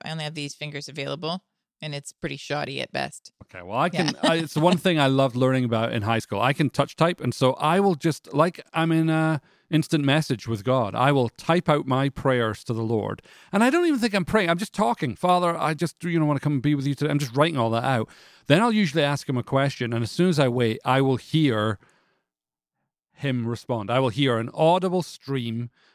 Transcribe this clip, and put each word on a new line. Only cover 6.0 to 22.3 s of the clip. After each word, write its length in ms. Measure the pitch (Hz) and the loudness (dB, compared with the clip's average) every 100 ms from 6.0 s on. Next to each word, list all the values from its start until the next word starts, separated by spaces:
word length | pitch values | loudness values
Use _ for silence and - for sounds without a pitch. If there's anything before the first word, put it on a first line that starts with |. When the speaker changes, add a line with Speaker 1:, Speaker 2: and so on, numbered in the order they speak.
Speaker 2:
high 160 | 104 113 | 0 -2
school. 220 | - 101 | -2 -2
I 120 | 120 | 0
can 160 | 143 143 | 2 0
touch 260 | - 139 - | 0 -4 0
type, 240 | 165 175 | 0 0
and 120 | 123 | -4
so 200 | - 131 | 0 0
I 260 | - 151 180 | 2 2 2
will 140 | 202 | 2
just, 380 | 160 170 143 - | 2 0 -2 -4
like, 260 | 143 170 - - | 0 0 0 -6
I'm 180 | 165 165 | -2 2
in 160 | 160 160 | 2 2
a 320 | 160 160 156 - _ _ | 2 0 -2 -6 _ _
instant 360 | 160 - 156 | -2 0 0
message 420 | 139 135 - 117 - | 2 2 0 -4 -4
with 160 | 113 | -4
God. 320 | 101 131 104 | 0 0 0
I 160 | 110 135 | 2 2
will 180 | 143 117 | 4 0
type 400 | - - 175 170 | -2 0 0 2
out 180 | 147 131 | 0 2
my 200 | 131 139 | 0 0
prayers 540 | - 139 127 110 107 | -2 0 2 0 -2
to 80 | - | -6
the 100 | 113 | -4
Lord, 380 | 113 113 104 104 - - - | -2 -2 -2 -6 -12 -20 -4
and 120 | 202 | 2
I 60 | 240 | 2
don't 160 | 330 349 | 4 2
even 120 | 277 | 2
think 160 | 220 | 0
I'm 100 | 196 | 0
praying. 240 | 170 214 175 | 0 0 2
I'm 80 | 170 | 0
just 140 | 208 | -2
talking. 440 | - 226 233 143 98 | -2 -2 0 -4 -2
"Father, 400 | 180 180 175 165 | 2 2 2 0
I 180 | 143 | -2
just, 280 | 151 165 - | -2 -4 -4
you 140 | 175 165 | -2 0
know, 60 | 151 | 2
wanna 120 | 143 | 0
come 120 | 147 | 0
and 80 | 143 | 0
be 120 | 147 147 | 0 0
with 100 | 135 | -2
you 80 | |
today." 160 | 139 147 | -2 0
I'm 80 | 147 | 0
just 180 | 135 123 | -2 0
writing 200 | 160 147 | 2 2
all 120 | 113 | 0
that 120 | 113 | 0
out. 240 | 131 127 110 - - _ - | 0 -2 -2 -10 -20 _ 2
Then 140 | 151 | 4
I'll 100 | 240 | 4
usually 300 | 214 185 151 | 2 0 0
ask 260 | 143 143 - | 0 -2 -4
him 80 | 127 | -6
a 60 | |
question, 480 | - 135 139 - 120 | -2 0 0 -2 -4
and 100 | 117 | -2
as 60 | 117 | -4
soon 180 | - 180 | 0 0
as 100 | 151 | 2
I 80 | 131 | 2
wait, 300 | 123 117 113 | 2 0 0
I 160 | 131 131 | 0 2
will 160 | 135 123 | 2 0
hear 600 | - 160 147 110 107 101 _ _ _ _ _ | -2 0 2 2 -2 -4 _ _ _ _ _